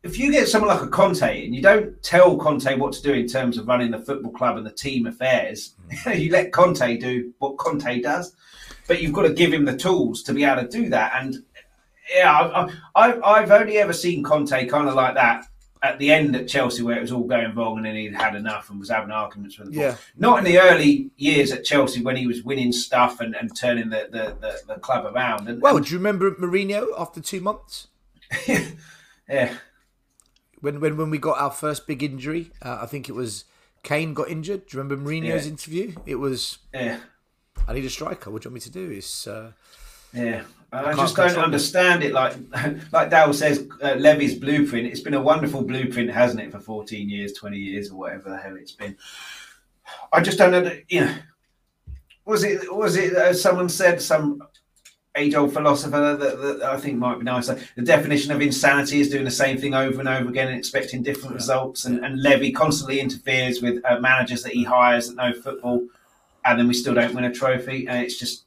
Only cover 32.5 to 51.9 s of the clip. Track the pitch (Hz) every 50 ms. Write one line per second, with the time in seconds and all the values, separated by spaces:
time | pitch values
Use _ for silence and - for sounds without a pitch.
32.5 | - - - 123 123 104 117 117 147 143 120 - 113 117 127 113 104 - - _
33.5 | _ _ _ _ _ _ - - 147 151 160 160 147 - - - 175 160 151 170
34.5 | 202 190 - _ - 131 139 139 139 139 139 143 156 160 160 160 160 156 147 151
35.5 | 156 - - 156 156 175 208 233 165 165 - 151 139 123 139 139 131 120 - -
36.5 | - - _ - - 131 123 117 117 - - _ _ _ _ _ _ _ _ _
37.5 | _ - - - 110 131 135 127 - - 156 - - - - 101 107 110 - -
38.5 | 123 120 - 120 156 185 185 175 123 98 95 - - - - - 104 110 110 113
39.5 | 110 _ _ _ - _ - - - - _ _ - 120 120 117 113 - - -
40.5 | _ _ _ _ - 131 143 147 151 147 135 127 - - 180 175 175 170 160 160
41.5 | 143 143 143 - - 185 180 180 175 - 147 143 131 131 131 - - - - -
42.5 | - 123 135 147 147 - - - - 165 - - 165 160 156 147 139 - 151 151
43.5 | 143 139 - - - - 143 139 131 127 143 151 151 143 143 120 - - 131 139
44.5 | 147 151 - - 123 117 117 120 - - - 143 143 135 131 151 156 160 151 -
45.5 | 139 135 117 - 123 131 131 120 - 123 117 107 101 117 123 120 120 110 101 -
46.5 | - 101 - 110 110 107 104 - 110 104 101 101 101 101 101 101 101 - - 101
47.5 | 101 98 98 95 98 104 101 98 95 92 95 - 98 98 98 98 95 95 95 95
48.5 | 95 95 98 - - _ 104 101 98 _ - - - - - - - - - -
49.5 | - _ _ _ _ _ _ - - - - - - - 170 190 180 - 196 185
50.5 | 180 180 180 175 - - - _ 175 165 147 - - - - _ _ _ _ _
51.5 | _ _ _ _ _ _ _ -